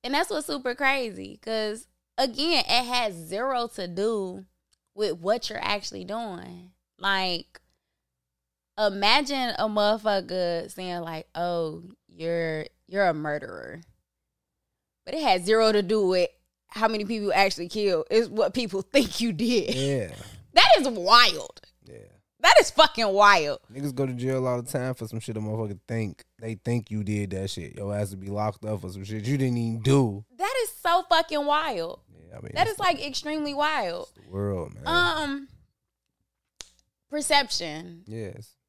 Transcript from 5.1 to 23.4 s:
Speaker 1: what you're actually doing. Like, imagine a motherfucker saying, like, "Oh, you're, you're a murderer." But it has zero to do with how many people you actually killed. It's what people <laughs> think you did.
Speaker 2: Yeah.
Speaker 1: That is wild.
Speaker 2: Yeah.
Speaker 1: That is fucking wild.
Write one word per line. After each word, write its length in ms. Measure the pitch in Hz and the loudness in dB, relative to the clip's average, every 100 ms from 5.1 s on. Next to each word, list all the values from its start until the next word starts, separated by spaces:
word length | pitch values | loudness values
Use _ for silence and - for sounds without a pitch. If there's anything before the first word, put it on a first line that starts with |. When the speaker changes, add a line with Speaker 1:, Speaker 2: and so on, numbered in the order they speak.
| 170 | -2
Speaker 1:
what 300 | 175 190 - | 0 0 -2
you're 120 | 214 | -6
actually 420 | - 208 - 196 | -4 -4 -6 -12
doing. 640 | 180 220 226 175 - 175 180 _ _ _ | -10 -8 -8 -12 -14 -18 -20 _ _ _
Like, 640 | 196 190 185 170 - - _ _ _ _ _ _ _ _ _ _ _ - | 0 0 0 -4 -8 -20 _ _ _ _ _ _ _ _ _ _ _ 0
imagine 720 | 208 196 202 262 277 269 247 - | 0 2 4 4 2 -2 -2 -2
a 100 | 214 | -2
motherfucker 1040 | 208 208 220 214 196 185 185 175 170 - | 2 2 2 0 -2 -2 -4 -2 -2 -6
saying, 320 | - 180 175 | -10 -8 -8
like, 240 | 165 160 - | -8 -10 -10
"Oh, 480 | 165 175 170 160 165 175 - _ | -6 -2 -2 -4 -8 -16 -20 _
you're, 560 | 170 165 170 165 156 - _ _ | -10 -4 -2 -2 -6 -8 _ _
you're 180 | 190 185 | 0 2
a 60 | |
murderer." 680 | 156 151 147 - 87 62 131 - _ _ _ _ _ _ _ _ _ _ _ | 2 -4 -6 -8 -12 -14 -16 -20 _ _ _ _ _ _ _ _ _ _ _
But 100 | - | -10
it 80 | 311 | -2
has 200 | 285 185 | 2 2
zero 280 | 175 220 220 | 4 4 6
to 100 | 208 | 4
do 240 | 185 220 190 | 2 2 4
with 240 | 185 175 _ _ _ _ | 2 0 _ _ _ _
how 200 | 214 220 | -2 0
many 160 | 214 | 0
people 220 | 202 226 202 | -4 -4 0
you 60 | |
actually 360 | 185 196 185 175 | 2 2 0 -6
killed. 380 | 214 202 165 - | -2 0 0 2
It's 180 | 220 220 | 2 2
what 260 | 208 208 | 0 0
people 260 | 247 226 196 | 0 -4 -6
<laughs> 100 | - | 0
think 280 | 285 214 - | 2 2 -2
you 120 | 226 | -4
did. 400 | 160 226 240 - | 0 0 0 0
Speaker 2:
Yeah. 400 | 127 139 139 92 - - - - | -2 0 -2 -4 -10 -18 -20 2
Speaker 1:
That 140 | 330 554 494 | 6 8 8
is 100 | 269 | 6
wild. 720 | 220 175 233 233 160 - - _ _ | -2 6 8 8 2 -10 -16 _ _
Speaker 2:
Yeah. 120 | - 113 - _ _ _ | -20 -20 -20 _ _ _
Speaker 1:
That 140 | 339 453 | 8 8
is 100 | - | 8
fucking 380 | - 311 - 220 | 6 6 6 0
wild. 520 | 196 202 190 | 8 8 8